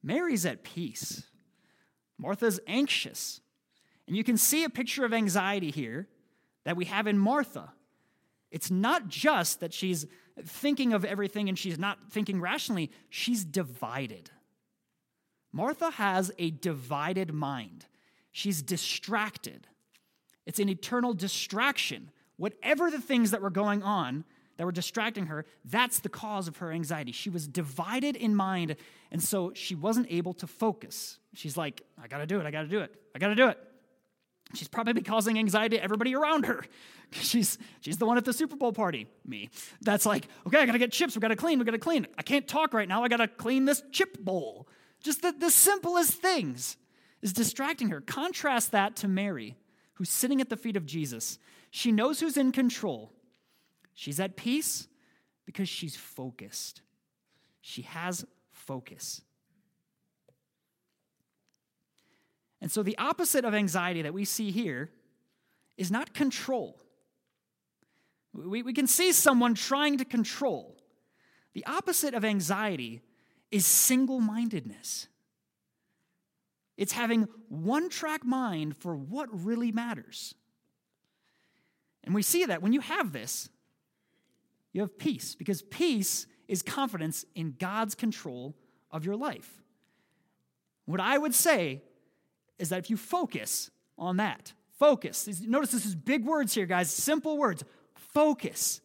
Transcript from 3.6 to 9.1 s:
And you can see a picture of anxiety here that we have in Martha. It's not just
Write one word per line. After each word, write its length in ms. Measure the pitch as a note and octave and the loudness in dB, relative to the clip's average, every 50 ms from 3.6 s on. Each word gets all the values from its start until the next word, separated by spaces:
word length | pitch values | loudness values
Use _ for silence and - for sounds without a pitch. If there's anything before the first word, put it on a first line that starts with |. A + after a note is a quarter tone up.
| _ _ _ _ _ _ _ _ _ - | _ _ _ _ _ _ _ _ _ -4
And 80 | F3 | -2
you 80 | G#3 A3 | 0 2
can 120 | - A#3+ | 2 4
see 280 | G#3+ - - C4+ D#4 E4 | 4 4 4 4 4 2
a 40 | D4+ | 0
picture 360 | - - C4 A#3+ - C4+ C4 | -2 -4 -4 -4 -2 -2 0
of 100 | A#3 A3 | 0 2
anxiety 560 | A3+ A3 G3 E3+ G3+ F#3 F#3+ G3+ G3+ F3+ D3+ | 2 2 2 2 2 2 2 0 0 -2 -4
here 380 | D3 D#3 C#3 A2+ A#2 D3 G3 - _ _ _ _ _ _ _ _ _ _ _ | -4 -4 -6 -4 -6 -8 -10 -10 _ _ _ _ _ _ _ _ _ _ _
that 120 | C#3 F3 | -4 -2
we 100 | F3 F3+ | -2 -2
have 200 | F3+ G3 G3+ A3 | -2 -2 -2 0
in 100 | G#3+ G#3 | 2 4
Martha. 560 | G3+ G3 G#3 C4 D4 C4+ - - C3 - - - _ _ _ _ _ _ _ _ _ _ _ _ _ _ _ | 4 4 4 4 2 0 -2 -6 -14 -14 -14 -20 _ _ _ _ _ _ _ _ _ _ _ _ _ _ _
It's 180 | - D#3+ - - | -10 -8 -4 0
not 360 | F#3 F3+ G3+ A#3+ D#4 F4 A#3 | 0 2 2 2 2 2 0
just 540 | F#3 | -4